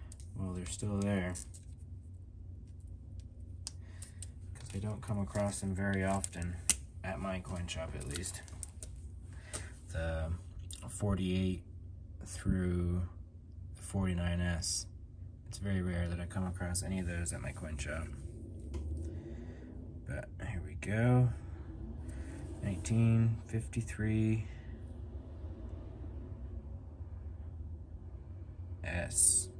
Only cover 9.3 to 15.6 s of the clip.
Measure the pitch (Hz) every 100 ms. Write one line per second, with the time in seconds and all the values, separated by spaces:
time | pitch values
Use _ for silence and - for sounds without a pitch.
9.3 | - - - - - - 85 80 80 82
10.3 | 87 - - - - - - 208 - 185
11.3 | - 185 185 - - - - - - -
12.3 | - 92 92 90 87 87 90 90 - -
13.3 | - - - - - - 190 92 87 87
14.3 | 87 87 85 - - - - - - -
15.3 | - - -